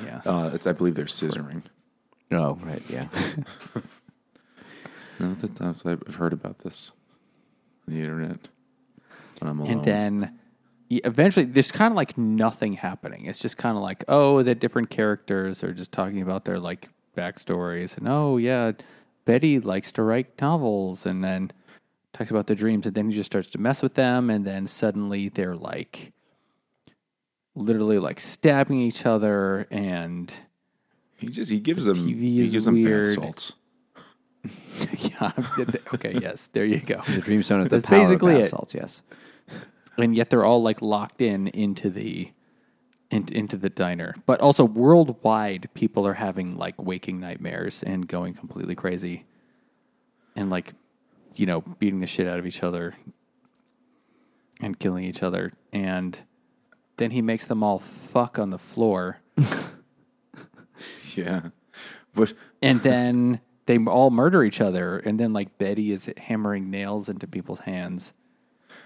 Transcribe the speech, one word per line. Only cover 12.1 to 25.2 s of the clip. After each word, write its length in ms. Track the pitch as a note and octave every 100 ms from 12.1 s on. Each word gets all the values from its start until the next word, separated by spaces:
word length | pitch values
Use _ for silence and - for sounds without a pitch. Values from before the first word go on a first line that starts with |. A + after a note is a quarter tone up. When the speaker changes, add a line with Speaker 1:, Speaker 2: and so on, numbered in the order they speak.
| -
Speaker 1:
nothing 560 | A2 A2 A2+ A2+ A2
happening. 520 | F#2+ F2+ F2+ - - D2+
It's 140 | -
just 180 | - -
kinda 220 | A#2+ G#2+
like, 240 | G2 F#2+ -
oh, 360 | C#3+ C#3 C#3
the 100 | B2 A#2
different 340 | A#2+ - A2+
characters 760 | - G#2+ G2+ - G2 F#2+ F#2
are 100 | F#2
just 180 | F2+ F2+
talking 300 | - F#2 G2+
about 240 | F#2 F#2+ -
their, 140 | F2+
like, 300 | F2 F2 - _ _ -
backstories. 840 | F2 - - F2+ F2 F2 F2+ -
And, 100 | A#2+
oh, 300 | C#3 D3 B2+
yeah, 360 | A#2+ B2+ A2+ G#2+ - - _ _ -
Betty 340 | A#2+ D#3 C#3
likes 320 | G#2+ F#2+ -
to 100 | -
write 360 | A2 A#2 B2+ -
novels. 680 | C#3 E3 B2 G2+ F#2+ F2+ F#2+
And 180 | F#2
then 280 | F#2+ F#2 F#2+ - _ - _ _ _
talks 160 | - G#2+
about 180 | A2 G2+
the 80 | G2+
dreams. 300 | A2 G#2+ G2+
And 100 | G2+
then 140 | G#2+
he 60 | G#2
just 120 | G2
starts 180 | G2+ F2+
to 60 | -
mess 240 | A2+ C3+
with 140 | C3 -
them. 340 | B2+ B2 A#2+
And 160 | G#2+ G2
then 220 | G2 G2
suddenly 640 | - A2 G#2 G2+ G2+